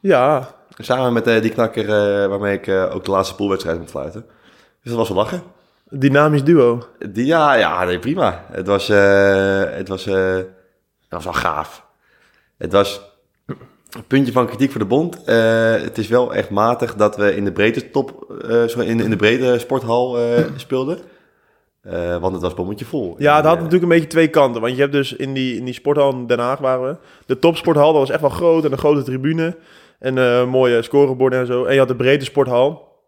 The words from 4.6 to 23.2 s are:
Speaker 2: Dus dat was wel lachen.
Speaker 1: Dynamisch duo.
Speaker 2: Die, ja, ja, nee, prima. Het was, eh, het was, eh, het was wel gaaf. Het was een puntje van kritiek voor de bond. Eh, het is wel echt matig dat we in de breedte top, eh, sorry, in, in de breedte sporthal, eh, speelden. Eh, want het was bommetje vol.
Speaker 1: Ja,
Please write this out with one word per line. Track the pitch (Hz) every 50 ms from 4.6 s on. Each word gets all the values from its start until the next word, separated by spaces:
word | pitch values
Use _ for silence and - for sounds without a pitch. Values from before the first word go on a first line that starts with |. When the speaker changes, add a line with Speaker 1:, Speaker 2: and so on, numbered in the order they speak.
| _ _ _ _
Speaker 2:
Dus | _ 123
dat | 120
was | 117 113 -
wel | 98
lachen. | 92 107 113 185 180 180 - _ _ _ _ _ _ _ _
Speaker 1:
Dynamisch | - 143 131 139 131 143 151 156 151 143 135
duo. | 147 170 156 127 120 120 120 117 - _ _ - 104
Speaker 2:
Die, | 95 107 123
ja, | 139 165 165 151 147 139
ja, | 120 98 82 78 90 92
nee, | 90 90 87
prima. | 90 120 156 185 151 101 90 87 - -
Het | - - 92
was, | 92 101 98 - -
eh, | 107 101 98 98 98 98 98 98 98 98 98 98 98 98 98
het | - - - 98 95
was, | 95 92 -
eh, | 101 95 95 92 92 92
het | 92 92 92 - _ _ _ _ _ _ _ _ _ _ _
was | - 87 80
wel | 90
gaaf. | 82 73 - 90 76 73 80 - - - _ _ _ _ _ _ _ _ _ _ _ _ _ _ _ _
Het | - 85
was | 90 98 101 - - - - - _ _ _ _ _ _ _
een | - - - - - _ _ _ _ - 120 110
puntje | _ 135 135 139 123
van | 117 127 120
kritiek | 110 - - 135 135
voor | - 123
de | 107
bond. | 95 117 143 165 175 165 - -
Eh, | - 117 117 113 113 113 113 113 113 113
het | - - - - -
is | 107 98
wel | 113 123 123 120 -
echt | - 113 -
matig | 101 101 107 117 123 - 123 113 110
dat | 104 104 104 107
we | - 104 101 95
in | - 101
de | 98
breedte | 90 - 101 113 113 - - -
top, | - 143 131 - - - - - - - - -
eh, | 113 117 117
sorry, | 113 117 120 113 87
in, | 117 113
in | 107 107
de | 110
breedte | 90 101 107 117 131 131 123 123 120
sporthal, | 120 - 135 131 117 113 117 123 127 127 123 120
eh, | 120 117 120 120 - - 139
speelden. | 135 - - 135 131 135 139 175 - - - _ _ _ _ _ _ _ _ _ _ _ _ _ _
Eh, | _ 95 87 87 87 87 87
want | 87 82 90
het | 95 90
was | 82 90 85
bommetje | - 90 90 104 104 -
vol. | - - 147 113 90 82
Speaker 1:
Ja, | -